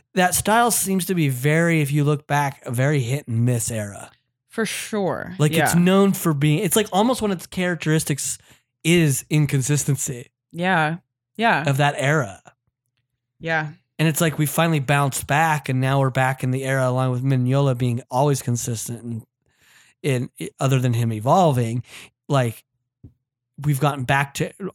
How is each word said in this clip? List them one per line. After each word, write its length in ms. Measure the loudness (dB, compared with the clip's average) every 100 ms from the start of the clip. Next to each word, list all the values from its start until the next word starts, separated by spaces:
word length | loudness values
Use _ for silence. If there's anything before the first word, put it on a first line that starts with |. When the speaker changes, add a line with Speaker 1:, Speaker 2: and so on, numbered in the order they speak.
| _ 0
Speaker 1:
That 180 | 0
style 380 | 0 2 2 2
seems 340 | 0 -2 -2 -2
to 100 | 0
be 140 | 0
very, 520 | 0 0 2 2 2
if 100 | 2
you 120 | 0
look 220 | 0 0 -2
back, 380 | -2 -2 -6 -6
a 60 |
very 280 | -2 0 0
hit 260 | -2 -4 -4
and 180 | 0 0
miss 240 | 0 -2
era. 400 | -6 -8 -12 -18 _ _ _ _
Speaker 2:
For 160 | -6 -6
sure. 680 | -6 -8 -4 -4 -4 -6 -2
Speaker 1:
Like, 140 | 0
it's 240 | 2 2 4
Speaker 2:
Yeah. 40 |
Speaker 1:
known 340 | 4 6 4
for 200 | 2 0
being, 260 | 2 2 2
it's 120 | 2 0
like 120 | 2
almost 300 | 2 2 0
one 80 | -2
of 60 | -4
its 80 | -6
characteristics 960 | -4 -4 -2 0 0 0 -4 -6 -10 _ _ _ _
is 400 | 2 4 4 0 0
inconsistency 1000 | 0 2 0 0 0 0 -2 -4 -8 -14 _ _
Speaker 2:
Yeah. 460 | -6 -2 0 0 -4 _ _ _ -2
Yeah. 280 | 0 2 0
Speaker 1:
of 100 | 2
that 160 | 0 0
era. 440 | 0 0 -2 -8 -20 _ _ _ _ _ _ _ _ -12
Speaker 2:
Yeah. 300 | -4 -2 -4 -10 _ -2
Speaker 1:
And 80 | 0
it's 140 | 2
like 160 | 0 0
we 60 | 0
finally 320 | 0 2 2
bounced 480 | 2 2 0 -2 0
back, 420 | 2 2 0 -2
and 100 | 0
now 180 | 2 2
we're 100 | 2
back 340 | 2 0 0
in 60 | -2
the 120 | -2
era 260 | -2 0 0
along 220 | 0 0
with 120 | 0
Mignola 540 | 0 0 2 2 2 0
being 240 | -2 -4 -4
always 320 | 0 2 0
consistent 600 | -2 -4 -4 -6 -8 -10
and, 220 | -10 -12 -14 _ _ _ _ _ _ _
and 260 | -2 -2 -4 -10 -12 -4
other 200 | 0 2
than 140 | 2
him 180 | 0 -2
evolving, 720 | -2 2 4 4 2 0 -4 -8 -16 -20 _ -2
like, 360 | 0 0 -4 _ _ _ _ -20 _ _ _ _ -6
we've 160 | -2 0
gotten 240 | 0 -2 0
back 300 | 0 0 -4
to 160 | -8 -8 -10